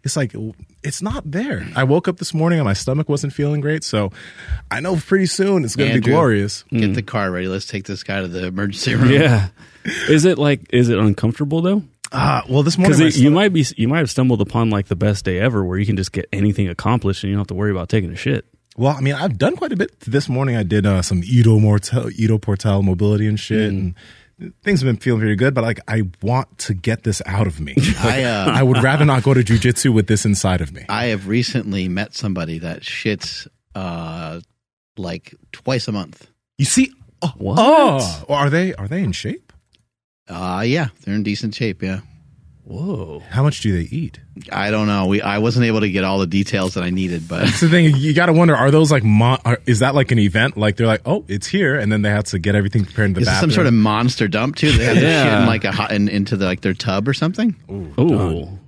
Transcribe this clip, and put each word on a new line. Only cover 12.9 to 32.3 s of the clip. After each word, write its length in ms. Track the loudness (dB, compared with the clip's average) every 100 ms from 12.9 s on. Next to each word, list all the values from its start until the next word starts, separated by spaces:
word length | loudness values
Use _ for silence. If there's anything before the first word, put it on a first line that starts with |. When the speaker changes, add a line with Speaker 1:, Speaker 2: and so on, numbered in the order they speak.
Speaker 3:
'Cause 60 | 6
Speaker 1:
my 60 | 4
Speaker 3:
it, 80 |
you 60 | 6
Speaker 1:
stomach 120 | 6
Speaker 3:
might 200 | 6 4
be, 120 | 2 0 0
you 100 | 0
might 100 | 0
have 140 | -2
stumbled 300 | 0 2 2
upon, 280 | 0 0 0
like, 200 | 0 -2
the 60 |
best 300 | 0 0 0
day 140 | -2 0
ever 260 | 0 0
where 140 | -2 0
you 80 | 0
can 100 | 0
just 140 | -2
get 180 | -6 -6
anything 360 | 0 0 0 -2
accomplished 540 | -2 -2 0 0 -4
and 60 | -4
you 40 |
don't 40 | -4
have 60 | -4
to 80 |
worry 160 | -4 -4
about 180 | -4 -2
taking 220 | -2 -2
a 40 |
shit. 300 | -6 -4 -4 -8 _ _ -2
Speaker 1:
Well, 180 | -2
I 60 | 0
mean, 140 | -4
I've 240 | -2 -4 0
done 160 | 0
quite 160 | 0 -4
a 40 |
bit. 260 | -4 -4 _
This 280 | -2 -2 0
morning 260 | -2 0
I 60 | -2
did, 240 | 0 2
uh, 160 | 2 0
some 220 | 0 -2
Ido 340 | 2 4 6 6
Mortel, 540 | 4 2 0 -4 -4
Ido 220 | -2 0 0
Portal 460 | -2 -2 0 0
mobility 420 | 0 0 0 2
and 140 | 0 -2
shit, 320 | -2 -2 0
Speaker 3:
Mm. 40 | -2 -6 -8 -20 -20 _ _
Speaker 1:
and 160 | -18 -8
things 160 | -2 0
have 40 |
been 120 | 0 0
feeling 240 | 0 0
pretty 140 | 0 2
good, 160 | 2
but, 100 | 2
like, 160 | -2 -4 -4
I 140 | -2 -2 -4
want 360 | -2 -2 -4 -10
to 140 | -8
get 300 | -4 -4 -2
this 180 | -4 -4
out 220 | -4 -2 -2
of 140 | -2
me. 120 | -2
Speaker 2:
<laughs> 240 | 0 0 0
I, 240 | 0 0
uh, 280 | 0 0 0
Speaker 1:
I 100 | 2
would 200 | 4 4
rather 220 | 4 4
not 180 | 4 4
go 100 | 4
to 80 | 2
jujitsu 520 | 4 2 2 2 2
with 140 | 2 2
this 180 | 0
inside 340 | 2 0 0 -2
of 140 | -4
me. 100 | -10 -8
Speaker 2:
I 160 | -4
have 220 | -2 -4 -2
recently 580 | -2 0 -4 -4 -4 -4
met 280 | -4 -6 -6
somebody 420 | -6